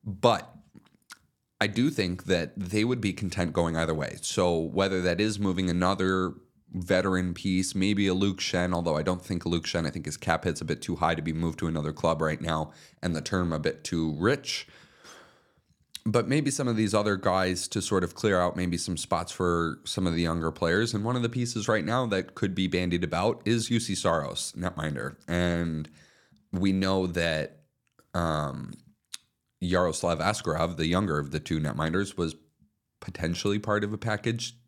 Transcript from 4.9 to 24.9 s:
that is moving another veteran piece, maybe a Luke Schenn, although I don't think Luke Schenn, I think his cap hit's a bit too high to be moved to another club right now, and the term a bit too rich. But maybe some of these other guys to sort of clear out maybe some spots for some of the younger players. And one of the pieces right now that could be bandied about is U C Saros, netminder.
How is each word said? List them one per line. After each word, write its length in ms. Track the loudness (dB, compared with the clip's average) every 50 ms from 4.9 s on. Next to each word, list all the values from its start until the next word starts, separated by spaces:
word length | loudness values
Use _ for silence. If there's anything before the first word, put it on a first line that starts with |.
| 2 2
that 180 | 2 2 2 2
is 200 | 0 0 0 0
moving 300 | 0 0 2 2 0 2
another 680 | 2 4 4 2 4 2 2 2 2 2 0 -2 -4 -8 -20 _ _ _ _ _
veteran 640 | -8 -8 0 2 4 4 4 4 2 2 0 -2 -4
piece, 420 | -4 -2 0 2 2 0 0 0
maybe 320 | 0 2 2 4 4 4
a 60 | 4 4
Luke 260 | 4 2 2 2 0
Schenn, 340 | -4 -2 0 0 0 2 0
although 220 | 0 0 0 0
I 80 | 0 0
don't 180 | 0 -2 -2
think 240 | -2 -4 -4 -4 0
Luke 200 | 0 -2 0 -2
Schenn, 200 | -2 -2 -2 -2
I 40 | -2
think 160 | -4 -6 -8
his 100 | -8 -10
cap 300 | -6 0 0 0 2 0
hit's 160 | -2 -2 -2
a 40 | -4
bit 160 | -4 -4 -4
too 140 | -2 -6 -2
high 200 | 0 2 2 2
to 60 | 0
be 120 | -2 -4 -2
moved 260 | 0 -2 -2 -2 -2
to 80 | -2
another 240 | -2 -2 -2 -2 -4
club 300 | -4 0 0 0 2 2
right 180 | 0 -2 -2 -2
now, 320 | -2 -2 0 -2 -2 -4 -8 -20 -20 -20 _ _ -4
and 100 | -2 -2
the 80 | -2
term 300 | -4 -2 0 0 0 0
a 80 | -2 0
bit 240 | 0 -2 -2 -2 -6
too 320 | -4 -2 0 0 0 0
rich. 520 | 2 2 2 2 2 -2 -8 -8 -8 -8 -12 -20 -20 -20 -20 -20 -20 -20 -20 -20 -20 -20 -20 _ _ _ _ _ _ _ _ _ _ _ _ _ -6 _
But 240 | 2 2 2 2 4
maybe 200 | 2 2 2 0
some 200 | -2 -2 -2 0
of 80 | 2
these 160 | 2 2 2 2
other 240 | 2 2 2 0
guys 500 | 2 2 2 2 2 2 2 0 -2 -4
to 140 | -4 -4 -4
sort 240 | -2 2 2 2 2
of 100 | 0 -4
clear 240 | 0 2 4 4 4
out 160 | 4 2 2
maybe 220 | 0 -2 0 0
some 180 | -2 -2 -4 -4
spots 380 | -6 -2 -2 -2 -2 -2 -6 -4
for 460 | -2 0 2 2 2 0 -2 -4 -6 -8
some 240 | -6 -4 -2 0
of 80 | 0 2
the 60 | 2
younger 300 | 2 0 0 0 -2 -2
players. 420 | -2 0 0 2 2 2 2 0 -2
And 100 | -2 -2
one 140 | -2 -2
of 60 | 0 -2
the 60 | -2
pieces 380 | -2 -2 -4 -2 -4 -4 0
right 160 | 2 0 2 2
now 220 | 0 0 0 0
that 300 | 0 0 -2 -2 -4 -4
could 200 | -2 -2 -2 0
be 120 | 0 0
bandied 360 | 2 2 0 2 2 0 0 0
about 380 | 0 0 0 0 0 0 0 0
is 260 | 0 0 0 2 0
U 120 | 0 0
C 140 | 0 -2 -4
Saros, 580 | 0 2 2 2 2 0 -2 -6 -6 -8 -8 -6
netminder. 600 | -4 -4 -4 -4 -2 -4 -4